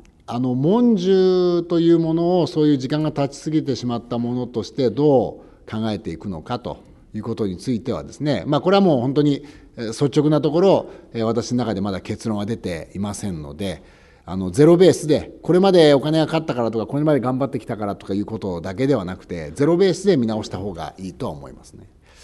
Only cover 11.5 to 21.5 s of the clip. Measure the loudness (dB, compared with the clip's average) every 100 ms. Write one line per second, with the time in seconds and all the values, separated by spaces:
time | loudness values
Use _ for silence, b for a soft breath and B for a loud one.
11.5 | -2 -2 -2 -4 -6 -8 -8 -4 -4 -4
12.5 | -6 -8 -10 -10 -8 -8 -6 -8 -8 -10
13.5 | -8 -8 -8 b b b b -10 -6 -2
14.5 | 4 6 8 6 6 2 -2 -2 -8 2
15.5 | 4 6 6 8 6 2 0 0 -2 -2
16.5 | -2 -2 -2 -4 -2 0 0 0 -4 -4
17.5 | -6 -8 -8 -6 -8 -6 -6 -6 -6 -6
18.5 | -8 -8 -2 0 0 -2 -10 -10 -10 -8
19.5 | -2 2 4 2 2 2 2 0 -4 -6
20.5 | -8 -8 -8 -12 -12 -14 -10 -10 -10 -16